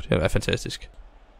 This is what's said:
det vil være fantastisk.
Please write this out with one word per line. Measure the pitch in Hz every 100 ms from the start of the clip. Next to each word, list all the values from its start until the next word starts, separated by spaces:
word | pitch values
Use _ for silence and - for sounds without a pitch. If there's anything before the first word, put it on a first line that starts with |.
det | -
vil | -
være | 80
fantastisk. | - - - - - - - - - - -